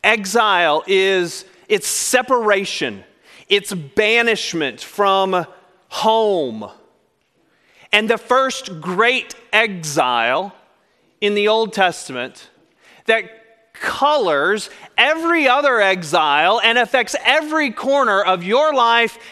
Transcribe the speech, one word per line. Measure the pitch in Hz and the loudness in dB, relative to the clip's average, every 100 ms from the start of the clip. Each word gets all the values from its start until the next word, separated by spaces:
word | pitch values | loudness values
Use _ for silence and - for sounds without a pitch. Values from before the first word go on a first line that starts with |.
Exile | 196 226 190 226 214 180 170 151 - | 0 0 0 0 2 2 2 0 0
is, | 190 190 190 170 - - _ - | 0 2 0 -2 -8 -18 _ -4
it's | - - | -4 -2
separation. | - - 254 254 254 214 196 196 - 139 98 - _ _ - _ | -6 -2 -2 0 0 2 0 -2 -6 -6 -8 -18 _ _ -20 _
It's | 202 196 | -2 0
banishment | 190 143 - 214 233 233 214 - 170 143 104 | -10 -4 0 2 2 2 0 -4 -4 -4 -6
from | - - 202 196 190 180 160 - _ _ _ | -14 0 2 2 2 -2 -4 -14 _ _ _
home. | - 220 226 214 185 135 110 104 - _ _ _ _ _ _ _ _ _ _ - | -2 0 2 2 0 -2 -8 -14 -18 _ _ _ _ _ _ _ _ _ _ -2
And | 208 214 | 0 2
the | 226 | -2
first | - 247 269 - - 165 | 2 2 2 -4 -10 -12
great | 170 185 233 254 - - _ | -6 0 2 2 -6 -18 _
exile | 214 226 185 156 147 127 120 117 135 196 - _ _ _ _ _ _ | 0 0 -4 -4 0 2 2 2 0 -4 -14 _ _ _ _ _ _
in | 208 208 | -2 0
the | 208 | 0
Old | 220 220 | 0 -2
Testament | - 185 160 - 127 127 - - _ _ _ _ - - | 0 0 0 -10 -8 -8 -12 -20 _ _ _ _ -12 -2
that | 220 185 - _ _ _ | -2 -2 -20 _ _ _
colors | - - - 277 302 190 143 160 208 - - - - | -10 -8 -2 0 2 0 0 0 -2 -8 -18 -8 0
every | 254 320 330 339 277 | 0 0 0 2 2
other | 262 285 233 | 2 2 2
exile | 196 190 160 175 156 143 170 220 | 2 0 0 0 2 2 2 2
and | 220 233 | 2 2
affects | 226 254 240 - | 0 -2 -2 -2
every | - 294 302 311 285 | 0 0 0 -2 -2
corner | 220 254 277 240 196 | -4 -2 0 2 2
of | 185 185 | 0 -2
your | 175 240 311 | 0 0 2
life | 277 233 233 226 - - | 2 2 2 0 -4 -20